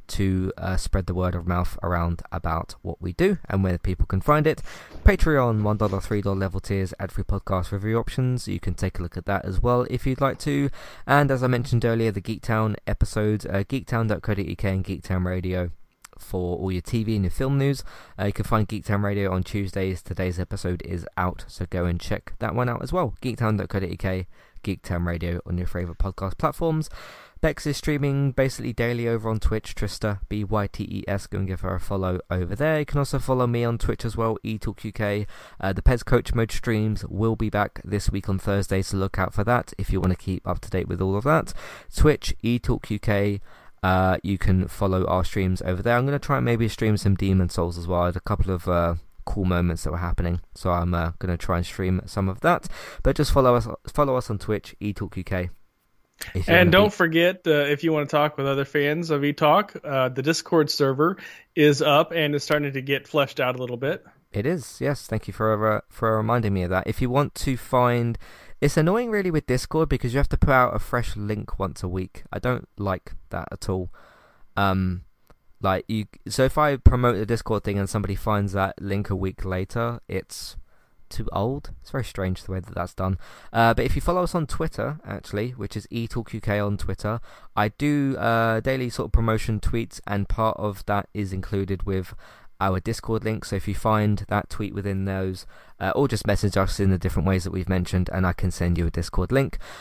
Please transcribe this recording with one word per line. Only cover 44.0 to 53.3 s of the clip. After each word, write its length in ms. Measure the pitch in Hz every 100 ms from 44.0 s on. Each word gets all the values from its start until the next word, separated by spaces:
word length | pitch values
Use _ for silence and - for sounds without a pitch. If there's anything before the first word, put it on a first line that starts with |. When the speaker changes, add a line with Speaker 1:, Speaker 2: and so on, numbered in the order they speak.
| 92 92
Speaker 1:
you 160 | - 95
can 280 | - 92 -
follow 380 | - 98 92 92
our 180 | 92
streams 380 | 95 107 92 92
over 220 | - 90
there. 120 | 113 120
I'm 100 | 135
gonna 120 | 143
try 200 | - 135
and 80 | 123
maybe 220 | 117 113
stream 300 | - 113 104
some 160 | 104
Demon 360 | 98 98 95 87
Souls 280 | - 85 85
as 80 | 85
well. 160 | 87
I 40 | 87
had 80 | 87
a 60 |
couple 300 | - 104 95
of, 160 | 92 -
uh, 280 | 87 85 85 - - -
cool 200 | 104 92
moments 380 | 87 87 82
that 80 | -
were 60 | 85
happening, 440 | 87 - 85 85 - -
so 160 | 92
I'm, 240 | 87 87 87
uh, 160 | 82 80
gonna 180 | 92 85
try 200 | - 87
and 80 | 87
stream 360 | - 92 92 -
some 200 | - 95
of 120 | 95
that. 280 | 165 180 - - - -
But 120 | 131 139
just 160 | 143